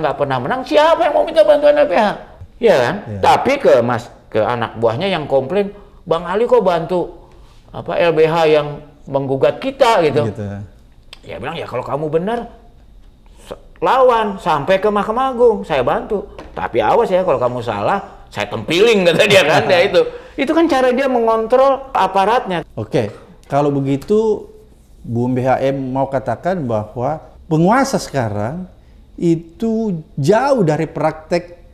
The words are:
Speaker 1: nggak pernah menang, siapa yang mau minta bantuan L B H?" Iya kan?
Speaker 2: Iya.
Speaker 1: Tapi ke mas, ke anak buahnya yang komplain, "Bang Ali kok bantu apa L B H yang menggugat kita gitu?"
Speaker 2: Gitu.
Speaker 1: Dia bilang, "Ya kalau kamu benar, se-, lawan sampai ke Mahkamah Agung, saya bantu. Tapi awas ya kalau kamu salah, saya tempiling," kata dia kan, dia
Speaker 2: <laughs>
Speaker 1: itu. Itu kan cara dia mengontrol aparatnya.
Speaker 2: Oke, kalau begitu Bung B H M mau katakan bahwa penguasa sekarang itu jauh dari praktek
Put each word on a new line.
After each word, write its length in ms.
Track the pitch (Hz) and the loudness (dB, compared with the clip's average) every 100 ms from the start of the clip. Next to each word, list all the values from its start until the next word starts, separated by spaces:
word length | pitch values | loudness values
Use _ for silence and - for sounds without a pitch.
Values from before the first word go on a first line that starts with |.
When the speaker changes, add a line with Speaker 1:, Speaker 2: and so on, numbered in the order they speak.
Speaker 1:
nggak 160 | 151 - | -2 -2
pernah 160 | 131 131 | -2 -2
menang, 320 | 131 262 254 | -2 -4 0
siapa 400 | 294 311 311 330 | 4 4 4 2
yang 80 | 294 | 0
mau 80 | |
minta 160 | 294 320 | 0 2
bantuan 400 | 311 285 294 294 | 4 4 4 4
L 80 | 285 | 2
B 80 | 180 | 2
H?" 160 | 208 170 - - - - | 0 -2 -10 -20 -20 0
Iya 160 | 226 156 | 2 4
kan? 180 | 123 202 - | 2 -2 -8
Speaker 2:
Iya. 120 | 101 | -2
Speaker 1:
Tapi 280 | 156 156 - - | 2 2 2 0
ke 240 | 185 135 | 4 4
mas, 320 | 117 117 - - - | 4 -2 -6 -20 -6
ke 160 | 110 | -2
anak 320 | 107 120 110 110 | -2 -2 -4 -2
buahnya 320 | 113 113 196 | -2 0 -4
yang 160 | 175 | -4
komplain, 480 | 139 135 127 196 202 - - - | 0 -2 0 -2 -4 -6 -20 -12
"Bang 240 | - 165 175 | -4 -4 -2
Ali 160 | 196 | -2
kok 160 | 233 240 | 2 2
bantu 640 | 185 170 165 180 160 - - - - - - | 2 0 -2 -4 -4 -10 -20 -20 -20 -20 -18
apa 240 | - - - | -14 -6 0
L 160 | 170 | 2
B 160 | 156 160 | 4 2
H 80 | 170 156 | 2 2
yang 320 | 151 147 147 - - - | 2 0 -8 -16 -20 -6
menggugat 560 | 135 139 135 123 - | -4 -2 0 0 0
kita 400 | 262 269 247 214 | -4 0 2 4
gitu?" 240 | 156 123 110 | 2 0 -2
Speaker 2:
Gitu. 160 | 101 101 101 107 - - - - - | -4 -10 -10 -14 -20 -20 -20 -20 -20
Speaker 1:
Dia 160 | - 82 | -16 -12
bilang, 160 | 120 165 | -10 -10
"Ya 80 | |
kalau 160 | 104 117 | -8 -8
kamu 320 | - 139 156 | -6 -6 -2
benar, 400 | 160 190 240 - - - - - - - - - - - | -2 -2 -6 -8 -16 -20 -20 -20 -20 -20 -20 -20 -20 -18
se-, 80 | - - - | -18 -18 -6
lawan 560 | 180 254 254 226 214 190 | 0 2 4 2 0 -4
sampai 400 | 175 156 - 190 | -2 -2 0 0
ke 160 | 214 | 0
Mahkamah 400 | 208 202 226 262 | 0 -2 -2 -2
Agung, 320 | 240 240 202 | 2 2 2
saya 160 | 196 147 | -2 -2
bantu. 560 | 127 196 - 101 - - - | 0 -2 -4 -6 -8 -16 -14
Tapi 320 | - 90 113 | -10 -4 0
awas 240 | 110 185 202 | 2 2 2
ya 160 | 185 | 0
kalau 160 | 180 131 | 2 0
kamu 240 | 123 123 | 0 -4
salah, 640 | 117 104 113 196 - - - | -6 -4 -2 -2 -6 -18 -12
saya 160 | - | -6
tempiling," 640 | 104 117 101 165 233 208 175 | -6 -6 -2 2 4 4 4
kata 160 | 165 | 4
dia 160 | 208 196 | 4 4
kan, 240 | 147 143 | 4 2
dia 160 | - 175 | 2 2
Speaker 2:
<laughs> 40 | 196 | 2
Speaker 1:
itu. 160 | 175 160 - - - | 2 0 -4 -12 -6
Itu 180 | 277 311 | 0 2
kan 80 | 339 | 2
cara 160 | 262 254 | 2 2
dia 160 | 247 | 2
mengontrol 880 | 277 247 226 226 220 254 269 262 - | 0 0 0 0 2 4 4 2 -2
aparatnya. 720 | - 185 190 196 247 220 175 151 | -2 0 2 2 0 -2 -6 -6
Speaker 2:
Oke, 400 | - 104 147 104 - - - | -10 -4 -2 -4 -8 -20 -20
kalau 240 | - 139 147 | -4 -2 0
begitu 800 | 143 135 135 - 214 220 208 - - - - _ - | 0 -2 -2 0 0 0 -2 -8 -20 -20 -20 _ -18
Bung 320 | - 117 123 127 | -6 -4 -2 0
B 80 | |
H 160 | 131 123 | 0 0
M 320 | 135 139 131 | 0 -2 -4
mau 160 | 131 135 | -4 -2
katakan 560 | 135 120 113 175 185 | -4 -4 -6 -4 -4
bahwa 560 | 127 110 107 120 127 156 - - | -2 -4 -4 -6 -6 -6 -12 -16
penguasa 560 | - 156 175 247 269 196 | -2 2 4 2 0 -2
sekarang 640 | - 139 113 101 107 170 185 - - - - - | -4 -4 -2 -2 -6 -6 -12 -18 -20 -20 -20 -4
itu 800 | 175 165 165 - 226 220 220 165 - - | 0 0 -4 -8 -4 -2 -4 -6 -8 -4
jauh 480 | 139 214 277 269 | 2 2 2 2
dari 240 | 160 151 160 | 2 0 -2
praktek 720 | 160 151 151 - 175 175 - - | -2 -4 -4 -4 -4 -4 -18 -20